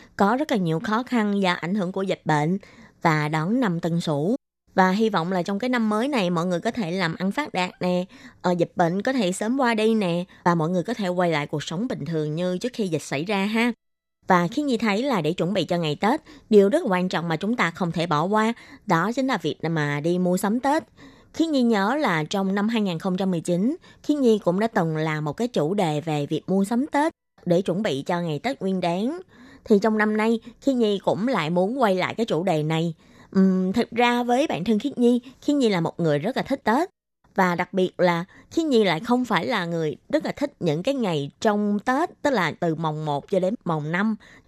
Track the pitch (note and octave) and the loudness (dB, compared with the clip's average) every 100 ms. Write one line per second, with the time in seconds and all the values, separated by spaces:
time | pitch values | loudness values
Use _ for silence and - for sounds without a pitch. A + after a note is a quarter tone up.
0 | - - G3+ B3+ D4+ A#3+ E3+ D#3+ - G#3+ | -16 0 2 2 0 0 0 -2 -2 -4
1 | B3 B3 G#3 G3+ F#3 F3 D#3+ G#3 F3+ F#3+ | -2 -2 0 0 0 -2 -2 -2 -2 -4
2 | F#3+ F3 - D3+ D3+ F#3+ - - - _ | -4 -4 0 0 2 -2 -6 -20 -20 _
3 | E3 D#3 D3+ D#3 D#3+ B3 A3 E3+ E3+ E3+ | 0 0 0 -2 0 0 0 -2 -2 -2
4 | F3 C#3+ D#3+ B3 - _ _ - F#3 G3 | -2 -2 0 -2 -6 _ _ 0 2 2
5 | A3 G3 E3+ F#3+ E3+ G3+ B3+ B3 G#3+ G#3+ | 0 0 -2 -2 -2 -4 -2 0 0 0
6 | C4+ C4+ F3+ E3+ F3+ F3 E3+ D3+ D#3+ F#3 | 0 0 0 0 0 -2 -2 -4 -4 -2
7 | E3 D#3+ F#3+ A#3+ D4 F#3 F3+ - F3+ F3+ | -2 -2 -4 -2 -4 -4 -6 -4 -2 -2
8 | F#3 - - - F#3 F3 D#3+ - E3+ F#3+ | -4 -10 -20 -6 -2 0 0 0 0 0
9 | C4 C4+ F3+ F#3 G#3+ C4+ B3 A3+ A3 A3+ | -2 0 -2 -2 -2 0 0 2 2 2
10 | F#3 E3+ F3+ - F3+ E3+ D#3+ F#3 E3 A#3+ | 0 -2 -6 -2 0 2 2 -2 -2 -4
11 | F#3 F3+ F3 D#3 C#3+ D3+ - E3+ B3+ D#3 | -2 0 0 0 -2 -6 -6 -6 -6 -6
12 | D3+ D#3+ D3+ D#3 F3+ F3+ B3 B3 F#3+ D3+ | -4 -4 -2 -2 -4 -4 -6 -4 -4 -4
13 | - C#3+ F3 G3+ G3 A3 A#3+ A3+ _ _ | -4 -6 -2 -2 0 0 0 -2 _ _
14 | _ _ - F3+ E3+ D4 D4 A#3 A3+ G3 | _ _ 2 2 2 0 -2 0 0 0
15 | C#4 G#3+ D3+ F#3 F3 G3+ D3+ F3 D#3 D3 | 0 0 0 0 -2 0 -2 -2 -2 0
16 | G3+ D4+ - - _ G#3 G3 D4 D#4 F3+ | 0 0 -4 -20 _ 6 8 4 2 0
17 | F#3 F3 E3+ D#3+ G3 A#3+ F3 - F3 E3 | 0 -2 -2 -2 -2 0 -2 0 -2 -2
18 | F3 D3 F3+ G#3+ A3 A#3 - - - E3 | 0 0 2 2 0 -2 -10 -18 0 0
19 | F#3+ B3 C4 A3 D#3 - D#3+ D#3+ D3 C#3+ | 2 0 -2 -2 -2 -4 -2 0 0 0
20 | D#3 F3+ F3+ F3+ G3+ A#3+ C4+ D#4 - _ | 0 0 0 0 0 0 0 0 -2 _
21 | - - _ - E4 C#4 A#3+ G#3+ G3 C#4+ | -20 -20 _ -2 0 2 2 2 2 0
22 | C4 D#3+ D#3 G3 G3 G3+ G#3 A3+ G3+ E3 | 0 0 -2 -2 0 0 0 0 -2 -2
23 | G3 F#3 F#3+ F3 E3 F3 A3+ E4+ - - | -2 -2 0 -2 0 0 0 -2 -10 -12
24 | - D4 B3 G#3+ F3+ F3+ A3+ G#3+ E3 D#3 | -4 2 4 4 2 0 0 0 0 -2
25 | D#3 D#3 D3+ - A#3+ G3+ D3+ G3+ E3 D3+ | -2 -2 -4 -4 -4 0 0 0 0 -2
26 | D#3+ D3+ C#3+ D#3 - F#3+ G3 A#3 D4 C#4+ | -2 -4 -2 -4 -2 0 2 0 0 0
27 | D#4+ - _ _ - E3+ G3+ F3 A3 C3+ | 0 -2 _ _ 0 0 2 -2 -2 -4
28 | D3 F3 E3+ D3 A#3+ C#4 F#3+ F#3+ E3+ F3 | -2 -4 -2 -4 -4 -4 -4 -2 -2 -2
29 | A#3 F4 - - - - - G#3 A3 A3 | -2 -6 -12 -20 -20 -20 2 4 4 2
30 | G#3+ G#3+ A3 A3+ - - - B3 G#3+ G3+ | 0 2 0 0 -4 -4 -2 2 2 0
31 | - C#3+ A#3 G#3+ D3+ F3 F#3+ C4+ A3 F#3 | 0 0 0 0 0 0 0 2 2 2
32 | D3 A#2 A3+ D#3+ F#3+ D#3 D#3 D#3+ E3+ D#3+ | -2 -2 -2 0 0 0 0 0 -2 -4
33 | - - - F#3+ F#3+ F#3 F#3 A3 - A3+ | -16 -20 -4 2 4 4 0 0 -2 2
34 | A#3+ A#3+ A#3+ B3 D4+ A3+ F#3+ G#3 C#4+ - | 2 2 2 2 0 -2 0 0 0 2
35 | A#3+ B3 C4+ - - D4 A#3 F#3 D#3+ - | 2 2 -2 -6 0 2 2 2 0 0
36 | E3 D3 F3+ B3 - C#4 - A#3+ F#4 - | 0 2 0 -4 -4 -2 0 0 0 -6
37 | _ _ _ - F#3 F3 F3+ F#3+ F#3 - | _ _ _ 0 2 0 -2 0 -2 2
38 | F3+ E3+ F3+ - - - D#4+ A#3 G3 D#3+ | 0 0 -4 -14 -6 -2 2 4 4 0
39 | A#3 B3 B3 E3 G#3 A3 E3+ E3 D#3 - | 0 0 2 -2 0 -2 -2 -2 -4 -4
40 | _ D#4 A#3 - - - E3 D3+ F#3 C#4 | _ -2 -2 -4 -6 -2 -2 0 0 -2
41 | G#3 D#3 C#3+ - A3 G#3 G#3 G#3 - C4 | 0 -2 -4 -2 0 2 0 0 0 0
42 | F4+ - C#4+ A#3 E3 - E3+ D#3 D#3+ D3+ | 0 -2 -2 0 0 0 -2 0 -2 -4
43 | D3+ C#3+ - F#3+ F#3 A#3 F3+ D#3+ D3 F3 | -4 -4 -2 0 0 -2 -4 -4 -2 -2
44 | G#3+ G#3 - - | -2 -4 -10 -20